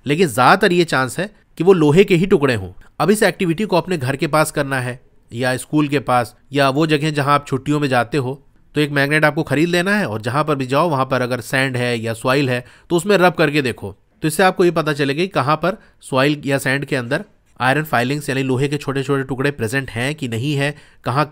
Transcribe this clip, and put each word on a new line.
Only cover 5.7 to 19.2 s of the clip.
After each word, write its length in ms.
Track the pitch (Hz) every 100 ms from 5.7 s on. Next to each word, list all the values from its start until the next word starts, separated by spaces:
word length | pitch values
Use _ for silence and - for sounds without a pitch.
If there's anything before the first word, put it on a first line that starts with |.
| 151 147
के 120 | 143
पास 340 | 120 123 113 - _
या 160 | 135 135
वो 160 | 135 160
जगह 240 | 151 156
जहाँ 220 | 147 139 143
आप 100 | -
छुट्टियों 320 | 131 139 147
में 80 | 147
जाते 300 | 127 113 151
हो, 240 | 127 143 _ _ _ 147
तो 60 |
एक 100 | 147
मैग्नेट 340 | 143 139 156 151
आपको 180 | 139
खरीद 260 | 147 135 180
लेना 260 | 175 180 208
है 100 | 160
और 140 | 107
जहाँ 220 | 113 131
पर 120 | 151 143
भी 100 | 127
जाओ 240 | 135 170
वहाँ 160 | 135 131
पर 160 | 131
अगर 200 | 123 123
सैंड 360 | 117 131 135 123
है 180 | 123 120
या 160 | 110
सॉइल 360 | 113 131 139 135
है 140 | 123 - - _
तो 60 | 170
उसमें 200 | 190 196
रब 160 | 180
करके 280 | - 151 147
देखो। 340 | 127 107 101 98 _ _
तो 40 | 156
इससे 160 | 156
आपको 220 | 185 185 175
ये 60 |
पता 220 | 165 151
चलेगा 280 | 147 139 139
कि 60 | 190
कहाँ 280 | 156 131 156
पर 220 | 170 214 - _
सॉइल 400 | - 131 143 147 135
या 120 | 139
सैंड 280 | 135 139 143
के 100 | 139
अंदर 280 | 120 151 208 _ _ _
आयरन 240 | 123 139
फाइलिंग्स 460 | 156 120 123 151 151
यानी 140 | 131
लोहे 240 | 135 123 143
के 100 | 143
छोटे-छोटे 460 | - 135 131 139